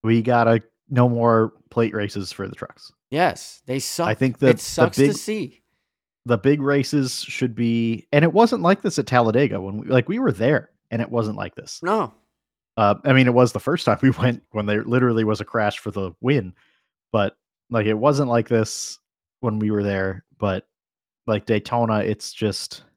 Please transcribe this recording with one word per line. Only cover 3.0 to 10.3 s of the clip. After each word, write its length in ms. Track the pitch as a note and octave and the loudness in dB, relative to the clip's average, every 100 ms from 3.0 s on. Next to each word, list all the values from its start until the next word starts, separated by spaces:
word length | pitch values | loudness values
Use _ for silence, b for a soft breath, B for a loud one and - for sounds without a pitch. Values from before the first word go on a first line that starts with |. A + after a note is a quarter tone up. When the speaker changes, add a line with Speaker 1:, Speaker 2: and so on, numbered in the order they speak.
| _ | _
Speaker 2:
Yes, 520 | C#3+ F3 E2+ - - - | -2 -2 -2 -14 -20 -8
they 120 | C3 | -6
suck. 300 | - - E3+ | -6 -4 -2
Speaker 1:
I 60 | |
think 240 | A2 C3 A#2+ | 0 0 2
that 120 | C3+ | 4
Speaker 2:
It 60 | A#2 | 4
Speaker 1:
the 60 | |
Speaker 2:
sucks 340 | - - B2 - | 0 0 0 4
Speaker 1:
big, 160 | C#3+ | 2
Speaker 2:
to 60 | - | 2
see. 440 | - G#3+ C#3 _ _ _ _ _ _ _ | -6 -6 -6 _ _ _ _ _ _ _
Speaker 1:
the 140 | A#2+ A#2 | -2 0
big 220 | C3 D3 | 2 2
races 580 | C#3 C#3+ C3+ D3+ C3 - | 2 0 0 0 -2 -4
should 340 | - - B2+ | -10 -4 -4
be, 540 | A2+ A#2 A#2 A#2 A2+ - | -2 -2 0 -2 -4 0
and 120 | D3 | 2
it 80 | E3 | 2
wasn't 300 | E3 A#3 A#3 | 4 2 2
like 200 | E3+ G3+ | 0 0
this 160 | G3+ D#3 | 0 -4
at 80 | B2+ | 0
Talladega 540 | B2 A#2 A2+ C#3 G2+ | 2 4 2 0 -2
when 180 | F#2+ G#2 | -8 -10
we, 80 | - | 0
like, 200 | B2+ B2 | 0 2
we 100 | G#3+ | -2
were 140 | C4 | -2